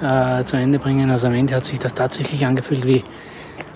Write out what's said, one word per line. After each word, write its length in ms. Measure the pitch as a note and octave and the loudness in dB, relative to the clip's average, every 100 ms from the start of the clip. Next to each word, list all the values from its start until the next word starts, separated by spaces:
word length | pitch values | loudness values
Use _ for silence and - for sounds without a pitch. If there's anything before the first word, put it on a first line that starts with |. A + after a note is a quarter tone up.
äh, 400 | C#3+ C3 B2+ B2+ | 0 2 2 0
zu 140 | B2 C3+ | 0 0
Ende 220 | B2+ C#3+ | 2 2
bringen. 320 | C3+ C3+ C3+ | 2 2 4
Also 160 | B2 B2 | 2 2
am 60 | |
Ende 220 | A#2+ C3+ B2+ | 2 2 0
hat 80 | |
sich 160 | - C3 | -2 -4
das 140 | B2 | -4
tatsächlich 520 | - B2+ - C#3+ C#3+ B2+ | -2 -2 -2 -4 0 0
angefühlt 400 | B2+ - C3+ B2+ | 0 0 -2 2
wie 200 | C3 - - - - - - - | 2 2 -16 -18 -18 -18 -16 -16